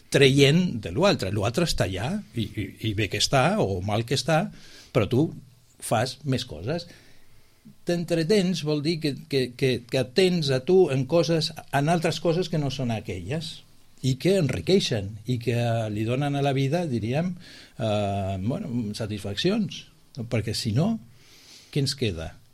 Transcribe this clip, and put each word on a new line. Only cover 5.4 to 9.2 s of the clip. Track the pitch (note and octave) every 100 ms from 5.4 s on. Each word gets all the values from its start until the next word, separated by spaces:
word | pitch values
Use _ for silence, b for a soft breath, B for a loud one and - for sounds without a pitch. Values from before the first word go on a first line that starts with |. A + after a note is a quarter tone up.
| - - _ -
fas | - A2+ B2+ -
més | D3 C3 -
coses. | D2+ G#2 E3+ - b b b b b b b - - -
T'entretens | F3 D#3+ E3 E3 G#3+ F#3 E3
vol | D3 D3+
dir | D3 E3
que, | D3+ B2+